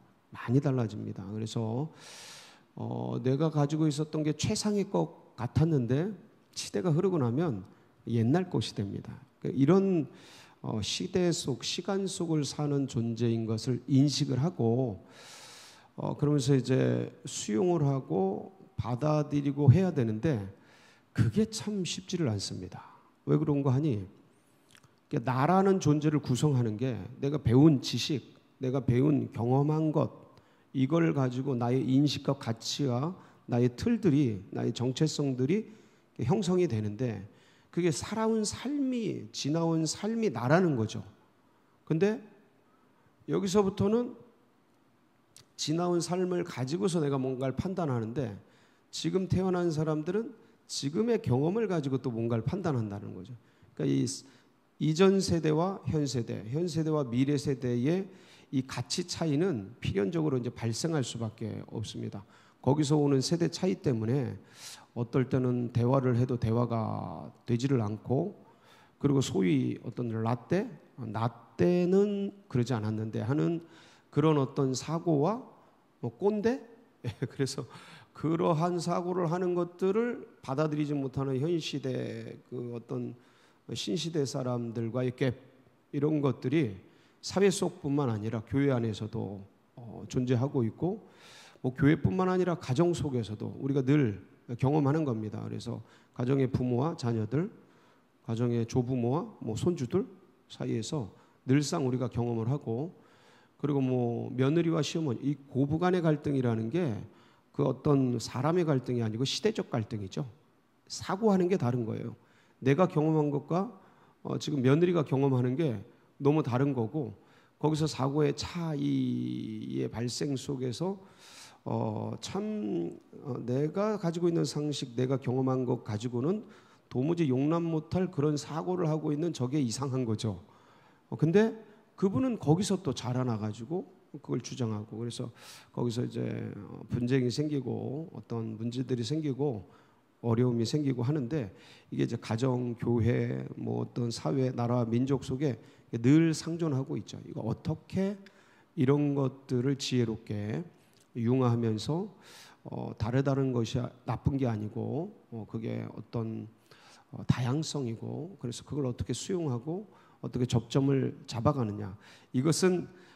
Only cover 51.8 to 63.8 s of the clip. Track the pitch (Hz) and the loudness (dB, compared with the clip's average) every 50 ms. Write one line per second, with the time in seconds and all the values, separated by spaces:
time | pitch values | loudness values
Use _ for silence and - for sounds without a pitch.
51.8 | 135 139 131 131 - 135 117 110 117 117 120 113 107 - - 196 185 175 143 120 | 0 0 -2 -2 -2 -2 -2 -2 -2 0 0 0 0 -2 -2 -2 -2 0 0 0
52.8 | 110 104 101 101 110 107 104 92 90 107 127 113 _ _ _ _ - - - - | -2 -2 -6 -8 -10 -10 -12 -12 -14 -14 -16 -18 _ _ _ _ -20 -16 -6 -4
53.8 | 151 139 135 139 131 120 - - - - - - _ _ _ _ _ _ _ - | 0 0 2 2 0 0 -2 -8 -12 -18 -20 -20 _ _ _ _ _ _ _ -2
54.8 | - 151 156 156 190 190 196 196 185 190 180 170 156 156 156 156 170 190 196 - | 0 2 4 6 6 6 6 6 4 2 2 2 2 2 2 2 2 0 -2 -4
55.8 | - - - 156 143 135 120 127 113 - 113 107 98 110 123 156 180 180 143 160 | -4 -2 0 0 0 0 0 -2 -4 -4 -6 -8 -6 -4 -2 -2 -2 -2 0 -2
56.8 | 160 156 156 151 143 120 113 123 131 135 147 139 - 147 139 123 131 123 120 120 | 0 0 2 0 0 0 2 2 2 2 2 0 0 -2 -2 -2 0 -2 0 0
57.8 | 120 143 170 190 196 196 - - - - - - - - - 131 131 - - - | 2 2 0 0 -2 -6 -12 -20 -20 -20 -20 -20 -12 -4 -2 -2 -2 -2 -4 -8
58.8 | 127 - - - 175 180 - - 175 160 143 139 175 196 160 110 95 95 117 - | -6 -6 -4 -6 -6 -6 -4 -2 0 2 2 2 2 2 0 -2 -4 -8 -10 -8
59.8 | - - - 190 202 196 170 165 156 151 135 123 117 120 - - - 117 113 - | -6 -2 0 0 0 0 0 0 0 2 0 0 -2 -2 -6 -4 -4 -4 -2 -2
60.8 | - 165 165 151 123 - - 117 113 107 101 - 113 104 101 104 101 - - 117 | -2 0 0 0 -2 -2 -4 -6 -6 -6 -6 -8 -8 -8 -8 -8 -10 -8 -8 -8
61.8 | 107 - - 120 117 110 107 101 95 - - - - - _ _ - 127 143 151 | -8 -8 -8 -8 -8 -8 -8 -10 -14 -16 -20 -20 -20 -20 _ _ 2 2 4 4
62.8 | 156 131 156 151 143 143 139 135 131 - 170 165 175 156 - - - 185 196 - | 4 2 4 4 4 4 4 2 2 2 0 2 0 0 -2 0 0 0 0 0